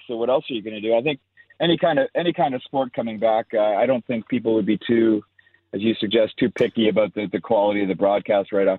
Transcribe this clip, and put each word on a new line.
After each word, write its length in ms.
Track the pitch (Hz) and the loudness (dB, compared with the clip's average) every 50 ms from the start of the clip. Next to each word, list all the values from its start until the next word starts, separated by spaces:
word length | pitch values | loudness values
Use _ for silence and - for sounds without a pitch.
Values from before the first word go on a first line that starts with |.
| - | -12
so 120 | - 120 113 | -10 -8 -4
what 100 | 117 123 | -2 0
else 160 | - 160 - - | 0 -2 -2 -4
are 20 | 135 | -8
you 80 | 110 | -8
gonna 220 | 98 110 107 104 104 | -8 -10 -10 -6 -2
do? 120 | 110 117 | 0 0
I 60 | 117 | 0
think 180 | 123 156 143 - _ _ _ _ _ _ _ - | 0 -2 -4 -6 _ _ _ _ _ _ _ -2
any 180 | 156 170 165 160 | 0 0 2 2
kind 200 | 180 170 156 139 | 2 2 2 2
of, 100 | 269 - - | 0 0 -2
any 200 | 143 170 175 160 | -2 -2 -2 0
kind 200 | - 160 143 127 | 0 -2 -2 -2
of 80 | 123 - | -6 -8
sport 300 | - - 135 131 123 - | -6 -4 -4 -4 -2 -4
coming 260 | - 117 117 110 104 | -6 -6 -6 -4 -2
back, 280 | 110 110 110 113 117 - - | 0 0 0 0 -2 -2 -2
uh, 40 | 110 | 0
I 280 | 107 107 101 98 120 | 0 2 2 2 2
don't 200 | 123 131 120 - | 2 0 0 -2
think 220 | - 123 113 - - | -4 -6 -6 -4 -4
people 240 | 131 120 110 113 110 | -4 -2 0 0 0
would 140 | 110 101 | 2 2
be 120 | 107 107 - - | 0 0 -2 0
too, 380 | - 117 117 113 113 107 104 - _ _ _ _ _ _ _ _ _ - | 0 2 4 4 4 2 0 -2 _ _ _ _ _ _ _ _ _ -8
as 100 | 98 104 | -4 -2
you 120 | 113 107 | -2 -2
suggest, 400 | - 113 101 104 113 110 104 - - | -2 -2 0 2 2 2 0 0 -2
too 120 | 135 110 | -2 -2
picky 380 | - - 127 104 - 117 110 107 | 0 0 -2 0 0 0 0 2
about 240 | 98 110 107 98 - | 2 2 0 0 -2
the, 120 | 107 104 | -6 -6
the 140 | 92 104 90 | -4 -4 -6
quality 420 | - - 113 104 101 104 101 104 101 | -2 0 0 2 2 2 0 0 -2
of 60 | 95 | -2
the 80 | 92 | -2
broadcast 560 | 82 101 98 101 101 - - 104 101 95 - 104 | 0 2 2 2 0 0 0 0 0 0 0 0
right 160 | 98 98 95 | 0 2 2
off 100 | 95 | 0